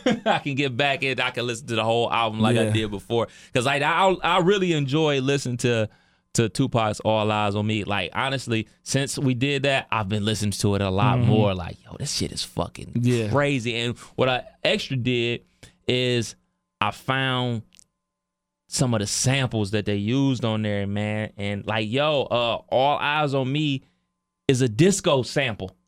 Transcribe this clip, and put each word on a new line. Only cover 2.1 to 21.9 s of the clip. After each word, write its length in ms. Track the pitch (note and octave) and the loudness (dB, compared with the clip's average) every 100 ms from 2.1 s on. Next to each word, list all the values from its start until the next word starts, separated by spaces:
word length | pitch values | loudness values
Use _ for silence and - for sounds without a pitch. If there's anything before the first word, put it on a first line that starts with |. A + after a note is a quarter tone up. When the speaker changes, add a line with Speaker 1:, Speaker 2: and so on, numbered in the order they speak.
Speaker 1:
album 300 | G#2+ A2+ A2 | 0 0 2
like 160 | A2 A#2 | 2 2
I 80 | |
Speaker 2:
Yeah. 60 | A2 | 2
Speaker 1:
did 180 | A2 A2 | 0 -2
before. 380 | G2 - A#2 A2 - - | -6 -2 -2 -2 -8 -4
'Cause, 120 | C3 B2 | -2 0
like, 160 | C#3 | 0
I, 280 | D3 E3 F#3+ F#3 | 0 4 4 2
I 180 | E3 F#3 | 2 2
really 320 | F3 G3+ F3+ | 4 2 2
enjoy 480 | D#3 C#3 D3+ D#3 C#3 | 0 0 2 2 2
listening 380 | C3 C#3 B2+ B2 | 0 0 -2 -2
to, 300 | B2 A#2 G#2+ _ _ _ _ | 0 0 -2 _ _ _ _
to 140 | - A2 | 2 2
Tupac's 520 | - C3 A#2+ A2 G#2 | 2 0 2 0 0
All 260 | G#2+ A2 G#2+ | 0 2 2
Eyez 280 | G#2+ G#2 | 0 0
on 120 | G#2 G#2 | 0 0
Me. 180 | G#2+ | -2
Like, 260 | G2 G2+ F2+ | -2 -4 -4
honestly, 540 | - C3+ C3+ A#2+ A2+ G#2+ _ | -4 -4 -4 -2 -4 -4 _
since 340 | - C3+ C#3 - | -4 -2 -2 -2
we 160 | C3 | 0
did 300 | B2 C#3 C#3 | 0 0 0
that, 220 | C#3 C3+ - | 0 0 -2
I've 180 | A2 G2 | -4 -2
been 160 | G#2+ | -2
listening 280 | G#2 G#2 G#2 | 0 0 -2
to 220 | - G#2 G2 | 0 0 2
it 60 | |
a 80 | G2 | 0
lot 280 | F#2 G#2 B2 | 2 2 2
Speaker 2:
Mm-hmm. 100 | A#2+ | 4
Speaker 1:
more. 260 | G#2+ G#2 | 4 2
Like, 220 | F#2 E2+ - | 0 -6 -12
yo, 120 | - - | -16 -10
this 140 | C#3+ | -6
shit 200 | - F2 | -4 -6
is 100 | - | -6
fucking 560 | - - F2 - - A#2 | -8 -6 -6 -8 -6 0
Speaker 2:
Yeah. 260 | A#2+ A#2+ G#2 | 2 2 2
Speaker 1:
crazy. 480 | C3+ C#3+ C3+ A#2 A#2 | 0 2 0 -2 -2
And 200 | A#2+ A2+ - - | -4 -6 -10 -2
what 120 | B2+ | 0
I 160 | B2 - _ | 0 -4 _
extra 320 | D#3 G#3 - C3+ | -2 -2 -2 -4
did 460 | B2 A#2+ A#2+ A#2 _ _ - _ - | 0 0 0 -4 _ _ -20 _ -2
is 500 | B2+ B2+ B2 A2 - _ _ _ - | 0 2 0 -2 -10 _ _ _ -4
I 100 | G#2 | -2
found 680 | - - C3 C3 B2+ B2 A2+ - _ - _ _ _ _ _ _ _ _ | -2 -4 -2 0 0 -2 -4 -8 _ -20 _ _ _ _ _ _ _ _
some 260 | - C3 | -2 0
of 60 | A2 | 2
the 60 | G2+ | 0
samples 640 | - B2+ C3+ B2+ A#2 G2 | 0 0 2 0 0 -2
that 140 | G#2+ G2+ | -2 -2
they 100 | G2+ | -2
used 480 | G#2 C3+ C#3 B2+ | 0 2 2 0
on 180 | A#2 A2 | -2 -2
there, 240 | G#2+ G2+ G2+ | -2 -2 -4
man. 460 | G2+ G#2 G#2+ G#2+ - | -4 -2 -4 -6 -6
And, 300 | G2+ G2+ G2 | -6 -6 -4
like, 240 | A2 G#2+ | -4 -2